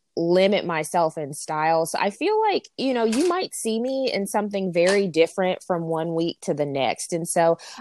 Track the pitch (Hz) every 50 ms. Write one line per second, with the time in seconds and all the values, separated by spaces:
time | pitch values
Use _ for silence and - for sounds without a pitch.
0 | _ _ _ - 170 170 175 185 190 196 208 180 - 170 170 156 160 - - 180
1 | 165 160 - 165 151 135 147 - - - 156 151 156 160 165 160 165 165 - -
2 | - 202 202 - 294 381 427 427 440 427 381 294 - - _ - 247 269 254 240
3 | 226 226 220 247 330 359 349 370 381 - - - - 226 220 226 240 262 269 269
4 | 262 254 - 196 196 202 - 214 202 208 202 196 190 185 165 170 170 180 196 202
5 | 196 185 151 160 165 165 - - 190 180 180 - - - 185 170 170 160 160 160
6 | 160 170 165 160 170 170 - - - - 160 143 147 143 139 139 131 117 - -
7 | - - 180 165 165 - - 180 165 165 170 - - - - -